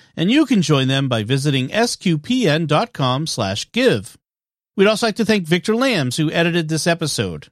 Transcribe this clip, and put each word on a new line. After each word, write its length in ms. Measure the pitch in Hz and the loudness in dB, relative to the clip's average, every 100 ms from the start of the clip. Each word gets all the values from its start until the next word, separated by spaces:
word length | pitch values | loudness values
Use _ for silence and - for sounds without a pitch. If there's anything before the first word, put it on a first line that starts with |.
| _ - | _ -4
and 120 | 170 | 2
you 140 | 269 302 | 2 4
can 160 | 220 | 2
join 260 | 147 143 127 | 2 2 2
them 180 | 135 135 | 0 0
by 160 | 117 | 0
visiting 480 | 107 135 147 135 127 | 0 0 0 0 0
S 240 | - 233 - | 0 -2 -2
Q 220 | 190 156 | -2 -2
P 280 | - 254 208 | 0 0 2
N 180 | 151 160 | 0 0
dot 260 | 151 233 | 0 -2
com 340 | - 131 127 156 | -2 -2 -2 -4
slash 440 | - 101 98 - | -4 -4 -4 -6
give. 460 | 220 254 127 92 - _ _ _ _ _ - | 0 2 2 -2 -18 _ _ _ _ _ 0
We'd 120 | 196 | 2
also 180 | 214 226 | 2 -2
like 80 | 208 | 0
to 80 | 214 | 0
thank 200 | 214 160 | 0 0
Victor 280 | 180 - 220 | -2 0 0
Lambs, 400 | 269 214 127 120 | 0 0 -2 -2
who 120 | 156 | -2
edited 360 | 170 170 170 160 | 0 0 0 -2
this 200 | 160 170 | -2 0
episode. 600 | 170 156 - 98 78 - | -2 -2 -2 -4 -6 -14